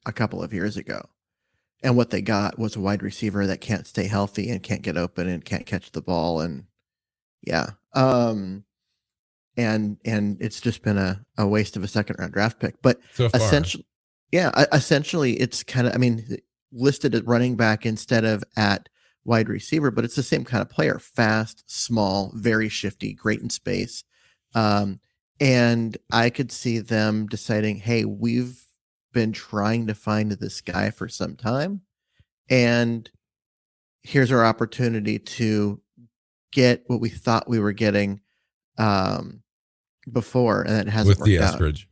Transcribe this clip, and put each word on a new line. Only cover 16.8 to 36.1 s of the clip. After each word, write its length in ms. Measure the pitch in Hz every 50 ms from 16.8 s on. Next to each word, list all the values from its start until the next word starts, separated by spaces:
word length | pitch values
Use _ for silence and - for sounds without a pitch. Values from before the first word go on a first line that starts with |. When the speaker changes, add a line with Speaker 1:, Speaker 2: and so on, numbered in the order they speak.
| 127 139 139 - - 139 107
Speaker 1:
at 140 | 113 -
running 300 | 117 120 117 123 127 123
back 280 | 107 117 110 107 107 -
instead 380 | 117 110 104 - - 127 113 110
of 200 | 110 107 101 - _ _
at 320 | 110 107 101 101 - - - _ _ _ _ _ _ _
wide 240 | - 117 113 113 101
receiver, 420 | 104 101 - - 151 160 147 131
but 140 | 104 101 113
it's 100 | 120 -
the 80 | 143 123
same 220 | - 160 143 123
kind 160 | - 123 107
of 80 | 98 -
player, 280 | - - 156 - -
fast, 640 | - - - _ - 117 107 110 110 110 110 - - _
small, 640 | _ - - - - 120 110 104 95 95 98 98 - -
very 340 | 113 101 117 110 110 110 107
shifty, 440 | - - - 98 - _ - 107 101
great 280 | - - 110 107 -
in 80 | - -
space. 540 | - - _ 101 98 95 98 - - - - _ _ _ _ _ _ _ _ _ _
Um, 460 | 117 110 104 104 101 101 98 92 - _ _ _ _ _ _ _ _
and 580 | 143 135 127 123 120 120 117 117 113 113 104 - _ _
I 180 | 107 113 117 120
could 200 | - - 135 120
see 280 | - - - 127 113 113
them 480 | 101 - 117 110 107 107 107 107 107
deciding, 500 | 101 - 104 - - 113 107 107 107 104
"Hey, 280 | 101 98 110 120 113 110
we've 580 | 107 101 98 113 117 117 123 123 123 127 - - _ _ _ _ _ _ _ _ _
been 220 | - 123 113 110 101
trying 540 | - - - - 104 101 107 113 117 113
to 60 | 107 107
find 380 | - - 107 107 107 107 107
this 300 | 101 - 107 101 - -
guy 300 | - - 90 - 101 104
for 180 | - - 92 85
some 260 | - - 95 82 -
time, 460 | - - 107 123 139 151 185 202 190 - _ _ _ _ _ _ _ _ _ _ _ _ _
and 600 | 131 127 120 120 120 120 120 117 117 113 113 - _ _ _ _ _ _ _ _ _ _ _ _ _ _ _ _ _ _
here's 300 | _ - - 143 131 120
our 140 | 131 120 113
opportunity 720 | 113 113 - 117 107 - - 127 117 113 110 101 107 110 107
to 640 | - - - - 117 110 110 104 104 101 101 - _ _ _ _ - _